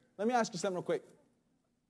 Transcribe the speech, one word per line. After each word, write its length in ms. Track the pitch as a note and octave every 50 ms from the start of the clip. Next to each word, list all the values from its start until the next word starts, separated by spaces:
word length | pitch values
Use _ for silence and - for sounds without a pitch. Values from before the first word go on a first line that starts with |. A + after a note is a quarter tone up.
| _ _ _ -
Let 100 | G3+ A3+
me 60 | B3+
ask 200 | A#3+ A3 A3+ -
you 60 | E3+
something 160 | G3+ G3+ F#3
real 80 | F3 D#3+
quick. 200 | - B3+ F#3+ - - - - _ _ _ _ _ _ _ _ _ _ _ _ _ _